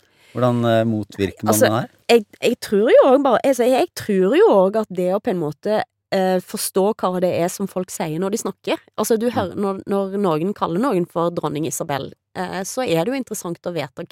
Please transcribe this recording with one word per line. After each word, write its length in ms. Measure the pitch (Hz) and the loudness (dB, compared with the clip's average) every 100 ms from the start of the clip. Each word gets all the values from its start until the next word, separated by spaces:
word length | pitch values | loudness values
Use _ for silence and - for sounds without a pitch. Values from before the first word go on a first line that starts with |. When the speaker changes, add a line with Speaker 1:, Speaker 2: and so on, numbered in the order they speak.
| _ _ _ | _ _ _
Speaker 1:
hvordan, 300 | 120 123 120 120 | 0 0 2 2
eh, 180 | 113 | 2
motvirker 600 | 113 107 101 - 95 - 107 | 2 -2 -6 -4 -4 -2 0
man 80 | |
Speaker 2:
Altså, 140 | 107 107 | 4 4
Speaker 1:
det 40 | |
her? 180 | 113 - _ - | 2 -4 _ 2
Speaker 2:
jeg, 160 | 240 - - | 2 2 -4
jeg 180 | 165 254 | -2 -2
tror 280 | - 196 240 | -2 0 6
jo 120 | 494 294 | 6 8
også 180 | 269 | 6
bare, 160 | 269 - | 4 2
altså, 200 | 277 254 240 | 2 2 2
jeg, 120 | 262 | 2
jeg 120 | 349 - | 0 -4
tror 420 | - 190 185 302 | -2 2 4 4
jo 100 | 427 | 6
også 320 | 208 185 220 | 6 4 0
at 60 | 214 | -4
det 200 | 185 180 | -4 -2
å 60 | 196 | -2
på 80 | 247 | -2
en 100 | 185 | -4
måte, 440 | 151 - 202 214 - _ - | -4 -6 -4 -2 -4 _ -4
eh, 260 | 190 185 185 | -2 2 0
forstå 440 | - 220 - 190 196 220 | -2 -8 -4 0 0 0
hva 240 | 190 180 | -2 0
det 80 | 180 127 | 0 0
er 60 | 175 | -2
som 180 | - 190 | -4 -8
folk 220 | 185 185 | -6 -8
sier 300 | - 170 156 | -6 -6 -4
når 120 | 190 | -4
de 60 | 220 | -4
snakker. 400 | - - - 320 _ - | -8 -10 -6 -6 _ -6
Altså, 200 | 214 214 | -2 0
du 100 | 240 | 0
Speaker 1:
Mm. 40 | |
Speaker 2:
hører, 220 | 226 190 - | -2 -4 -4
når, 240 | 202 190 - | -4 -6 -4
når 300 | 196 196 202 | -2 -2 -2
noen 340 | 196 156 185 | 0 0 -2
kaller 260 | - 175 170 | -4 -4 -2
noen 260 | 269 185 175 | 0 0 -2
for 200 | 170 170 | -2 -2
dronning 340 | 175 156 147 151 | -2 -6 -4 -6
Isabel, 460 | - 165 139 151 - _ - | -6 -6 -6 -6 -14 _ -10
eh, 260 | 180 175 | -8 -8
så 180 | 190 - 247 | -8 -6 -2
er 200 | 165 185 | 0 0
det 80 | |
jo 40 | 269 | -4
interessant 440 | - 208 175 170 | -8 -10 -10 -10
å 120 | 180 | -8
vite 320 | 165 139 - 175 | -8 -8 -12 -16